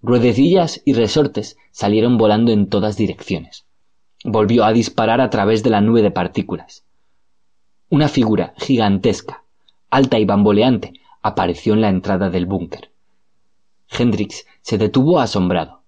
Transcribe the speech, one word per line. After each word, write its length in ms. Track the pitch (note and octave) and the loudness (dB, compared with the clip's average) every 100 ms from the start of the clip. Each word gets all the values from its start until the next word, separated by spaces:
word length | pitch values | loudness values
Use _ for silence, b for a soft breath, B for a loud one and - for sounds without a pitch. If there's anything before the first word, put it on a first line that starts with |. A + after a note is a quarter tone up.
Ruedecillas 800 | A2+ B2 A#2+ A2 D3 F#3 E3 - - | 0 2 2 2 2 2 0 -2 -2
y 80 | |
resortes 640 | A#2 A2 - C#3+ - G2+ - _ | 0 0 0 -2 -2 -10 -16 _
salieron 460 | - G2+ G#2+ A#2 B2 | -6 0 0 2 2
volando 340 | G#2+ G#2+ A#2 | 2 2 2
en 160 | G#2+ F#2+ | 2 0
todas 280 | G#2+ G#2+ G#2 | -2 -4 -2
direcciones. 680 | G#2 - - F2 C2 - _ _ _ _ _ _ | -4 -6 -8 -8 -8 -20 _ _ _ _ _ _
Volvió 420 | - A2 G#2 A#2 G#2+ | -4 0 2 2 2
a 80 | |
disparar 480 | A2+ A2+ - A2 A2+ | 2 0 -2 0 0
a 80 | B2+ | 0
través 340 | G#2+ G2+ A2 | 0 0 0
de 60 | A2 | 0
la 100 | G#2+ | 2
nube 220 | G#2 A#2 | 2 4
de 100 | G#2 | 2
partículas. 720 | F2+ F2 - - F2 - - _ _ _ _ _ _ _ _ _ _ _ | 0 -6 -6 -6 -8 -12 -20 _ _ _ _ _ _ _ _ _ _ _
Una 200 | C3+ D3 | 0 0
figura 440 | C#3 A2+ G#2+ E2+ - | 0 0 0 -2 -8
gigantesca, 880 | - B2+ G#2+ G2 A2+ F#2+ - - _ _ _ _ _ | -2 0 2 0 0 -4 -8 -18 _ _ _ _ _
alta 300 | C3+ C3 A2+ | 0 2 2
y 60 | G2+ | 0
bamboleante, 680 | G2+ G#2 G#2 A#2+ A#2+ - b b b | 2 2 4 2 0 -4 b b b
apareció 520 | A2 G#2 F#2 E2+ - | -6 -4 -4 -4 0
en 80 | G#2+ | 0
la 80 | G#2+ | 2
entrada 400 | F#2 F#2 F#2+ G2 | 0 -2 -2 -2
del 160 | F2+ F2 | -2 -4
búnker. 460 | F#2+ E2+ - - _ _ _ _ _ _ _ _ _ _ | -4 -6 -14 -18 _ _ _ _ _ _ _ _ _ _
Hendricks 560 | - A#2+ G#2 G#2 - - b | -2 0 0 -4 -8 -20 b
se 160 | - G#2+ | -6 -2
detuvo 420 | G#2 C3 C3+ F3 | 0 0 2 2
asombrado. 640 | A#2+ G2+ F#2 F2 D#2 - | 0 0 0 -2 -4 -14